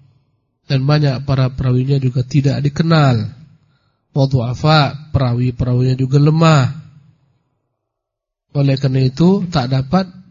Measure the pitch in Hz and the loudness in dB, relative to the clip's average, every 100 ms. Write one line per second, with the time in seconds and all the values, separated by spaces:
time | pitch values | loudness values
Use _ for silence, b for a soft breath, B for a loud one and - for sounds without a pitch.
0 | _ _ _ _ _ _ - 139 139 147 | _ _ _ _ _ _ -6 -2 0 2
1 | 143 127 139 131 127 127 127 123 131 139 | 0 -2 -2 -2 -2 -2 -2 0 0 0
2 | 131 131 120 147 139 127 143 - 165 165 | 0 -2 -2 0 0 0 -2 -2 0 2
3 | 139 113 107 - - _ _ _ _ _ | 2 0 -2 -10 -20 _ _ _ _ _
4 | _ 143 135 131 117 120 156 156 135 - | _ -2 0 0 -2 -2 0 2 0 -4
5 | - - 127 120 123 123 123 123 127 127 | -6 -2 0 -2 -2 -2 -2 0 0 0
6 | 127 143 147 160 165 151 127 - - - | 0 2 2 4 4 4 2 -4 -16 -20
7 | _ _ _ _ _ _ _ _ _ _ | _ _ _ _ _ _ _ _ _ _
8 | _ _ _ _ _ 143 139 135 135 131 | _ _ _ _ _ -2 0 0 0 0
9 | 131 131 170 202 170 151 123 131 135 185 | 0 2 2 2 0 -4 -2 -2 0 -2
10 | 185 - - | -2 -10 -20